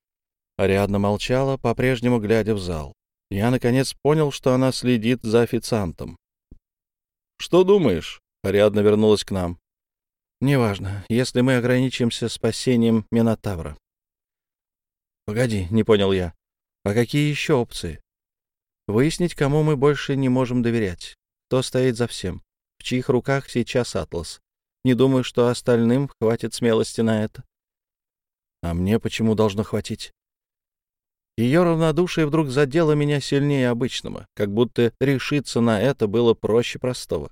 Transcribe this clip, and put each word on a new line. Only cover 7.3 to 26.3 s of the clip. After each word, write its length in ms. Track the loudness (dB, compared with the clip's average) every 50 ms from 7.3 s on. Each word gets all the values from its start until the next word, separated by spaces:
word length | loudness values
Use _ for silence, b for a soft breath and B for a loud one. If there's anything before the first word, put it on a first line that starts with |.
| _ -16
"Что 260 | -4 2 2 4 6
думаешь?" 560 | 6 4 4 4 2 0 -2 -4 -8 -14 -18 _ _ _ _ -4
Ариадна 380 | 0 2 4 4 4 4 4
вернулась 420 | 4 4 4 6 6 4 4 4 2
к 80 | -2
нам. 280 | -4 -4 -4 -4 -6 -10 _ _ _ _ _ _ _ _ _ _ _ _ _ _ _ _
"Неважно, 640 | 0 2 2 4 2 2 0 -4 -6 -8 -8 -8 -6 -2
если 320 | -2 0 -2 0 0 0
мы 160 | 2 2 2
ограничимся 720 | 2 2 0 0 0 0 -2 -2 -2 -2 -2 -2 -4 -6 -8
спасением 800 | -6 -4 -4 -4 -2 -2 0 0 2 2 4 2 2 0 0 0
Минотавра". 640 | 0 0 2 2 0 -2 -4 -8 -8 -8 -10 -12 -14 -16 _ _ _ _ _ _ _ _ _ _ _ _ _ _ _ _ _ _ _ _ _ _ _ _ _ _ _ _ _ -8
"Погоди", — 380 | -4 -2 -2 0 -2 -2 -2 0
не 140 | 0 2 4
понял 280 | 4 4 4 4 2
я. 220 | 2 0 -2 -4 -6 _ _ _ _ _ _ _ _ _ -6
"А 120 | -2 0
какие 340 | 0 0 0 0 0 0 0
еще 300 | -2 -2 -2 0 0 0
опции?" 420 | 0 -2 -6 -10 -10 -10 -10 -12 -16 _ _ _ _ _ _ _ _ _ _ _ _ _ _ _ _ -2
"Выяснить, 480 | 0 0 2 0 0 -2 -4 -4 -2
кому 260 | -2 -2 0 2 2
мы 160 | 2 0 0 2
больше 380 | 2 2 2 0 -2 -4 -2
не 120 | 0 0 2
можем 360 | 2 0 0 0 0 0 0
доверять, 540 | 0 0 0 -2 -2 -4 -8 -14 -18 -20 _ _ _ _ _ _
кто 160 | _ -2 -2
стоит 360 | -2 -2 0 0 0 0 0 0
за 100 | -4 -4
всем, 340 | -6 -8 -8 -8 -10 -10 -14 _ _ _ _ _ _ -16
в 40 | -8
чьих 260 | -6 -4 -2 0 0
руках 380 | -2 0 0 -2 -2 -4 -4 -4
сейчас 480 | -4 -4 -4 -2 -2 -4 -2 -4 -4
Атлас. 440 | -8 -8 -8 -8 -10 -10 -10 -14 -18 _ _ _ _ _ _ _ _ 0
Не 120 | 2 2
думаю, 280 | 4 4 4 2 2 -2
что 240 | -2 0 0 2 2
остальным 600 | 0 0 0 2 2 4 4 2 2 0 0 -4 -6 _
хватит 360 | -2 -2